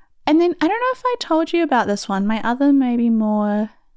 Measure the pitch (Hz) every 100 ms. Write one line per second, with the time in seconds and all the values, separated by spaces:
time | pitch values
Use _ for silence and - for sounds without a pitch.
0 | _ _ - 311 349 - 311 440 494 508
1 | 508 494 - 320 330 339 330 247 202 208
2 | - 196 202 220 220 247 285 277 254 240
3 | 233 226 214 214 208 208 214 - _